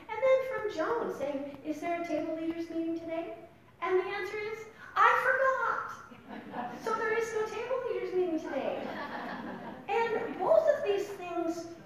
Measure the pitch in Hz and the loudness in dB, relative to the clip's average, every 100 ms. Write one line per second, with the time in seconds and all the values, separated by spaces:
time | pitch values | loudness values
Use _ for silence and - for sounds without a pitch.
0 | - 427 523 523 427 440 427 311 - 466 | -10 2 6 6 4 -4 -4 -2 0 0
1 | - - 277 277 285 - 311 302 339 339 | -2 -2 -4 -4 -6 -8 -6 -4 -2 -2
2 | 339 302 330 320 330 330 330 330 330 330 | 0 -2 -2 -2 -4 -4 -4 -2 -2 -2
3 | 330 330 339 - - - - - 359 370 | -2 -4 -4 -10 -16 -20 -20 -6 2 2
4 | 392 403 381 427 415 440 - - - - | 2 -4 -4 -4 -6 -8 -12 -16 -4 6
5 | 466 494 508 523 539 494 453 - - - | 8 8 4 4 4 4 2 0 -4 -10
6 | - - - - - - - - 453 440 | -16 -18 -14 -12 -10 -8 -6 -4 -2 0
7 | 453 453 453 427 427 415 494 508 494 - | 2 0 0 0 -2 -2 -2 -2 0 -2
8 | 370 370 339 320 - 277 214 - - - | 0 2 2 0 -2 -2 -2 -2 -6 -6
9 | - - - - - - - - - 453 | -6 -6 -6 -8 -8 -8 -10 -10 0 2
10 | 466 453 - - 370 640 - 571 403 381 | 4 2 -2 0 6 6 6 4 4 2
11 | - - 349 339 330 339 330 - | 0 -6 -4 -2 0 -2 -8 -14